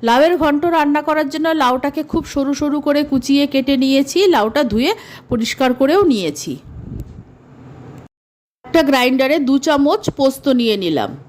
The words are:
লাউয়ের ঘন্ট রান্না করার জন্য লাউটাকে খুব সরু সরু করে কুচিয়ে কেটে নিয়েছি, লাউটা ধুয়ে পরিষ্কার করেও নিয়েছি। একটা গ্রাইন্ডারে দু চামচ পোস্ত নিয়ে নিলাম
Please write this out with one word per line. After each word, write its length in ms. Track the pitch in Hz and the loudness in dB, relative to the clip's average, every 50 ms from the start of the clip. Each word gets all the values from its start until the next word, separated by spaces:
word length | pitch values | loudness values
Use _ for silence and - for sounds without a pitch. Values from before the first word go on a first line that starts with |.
| - | 2
লাউয়ের 280 | 226 233 247 294 330 359 320 302 | 2 4 4 4 4 4 2 2
ঘন্ট 200 | 302 294 294 294 349 339 | 2 0 2 0 0 2
রান্না 240 | 330 302 294 294 302 294 311 | 2 2 2 0 0 0 0
করার 200 | 302 311 302 269 294 | 0 0 0 -2 -2
জন্য 120 | 311 302 330 320 320 277 | -2 -2 0 0 2 2
লাউটাকে 400 | 247 254 262 254 277 277 - - - - | 2 0 0 -2 -4 -4 -4 -8 -4 -4
খুব 100 | 330 311 - - | -6 -6 -4 -4
সরু 180 | 277 277 269 285 269 | -4 -2 -2 -2 -2
সরু 180 | 302 294 285 294 285 | -2 -2 -2 -2 0
করে 140 | 294 285 294 294 285 | 0 0 0 0 0
কুচিয়ে 340 | 277 269 247 - 277 277 285 277 285 | -2 -4 0 2 2 2 2 2 0
কেটে 220 | 269 262 269 277 254 262 | -2 0 0 0 0 2
নিয়েছি, 340 | 262 269 269 285 277 - 349 392 403 339 | 2 2 2 2 2 0 2 2 4 4
লাউটা 280 | 254 208 220 220 285 294 240 208 | 2 2 0 0 0 -2 0 0
ধুয়ে 180 | 220 247 320 427 - - - - - - - | 0 0 0 -2 -4 -8 -20 -20 -20 -8 -6
পরিষ্কার 400 | - 233 226 233 - - 269 254 247 247 | -4 -4 -2 -4 -2 -2 0 0 2 2
করেও 200 | 269 269 311 392 415 359 269 | 2 2 4 4 4 4 2
নিয়েছি। 400 | 214 185 156 147 - - - 127 143 - - - - - - - - - - - - - - - - - - - - - - 143 131 123 123 - - - - _ _ _ _ _ _ _ _ _ _ _ | 2 0 -4 -6 -6 -8 -10 -10 -10 -12 -18 -18 -16 -14 -14 -12 -12 -12 -14 -16 -20 -20 -20 -20 -20 -20 -20 -20 -20 -20 -20 -20 -20 -20 -20 -20 -20 -20 -20 _ _ _ _ _ _ _ _ _ _ _
একটা 140 | - - 330 320 277 | -2 0 0 2 2
গ্রাইন্ডারে 480 | 277 262 247 247 254 262 262 262 294 339 285 247 | 2 2 2 2 2 2 2 2 2 0 0 0
দু 60 | 269 277 262 | 0 0 2
চামচ 380 | 320 302 285 285 285 339 427 - - - - | 0 2 2 2 2 0 0 -2 -6 -4 0
পোস্ত 260 | 277 269 269 269 - 285 262 247 | 0 0 0 0 -2 0 0 2
নিয়ে 160 | 240 226 214 196 190 | 2 0 0 0 -2
নিলাম 260 | 170 160 135 107 98 - - - | -2 -2 -2 -2 -4 -6 -12 -18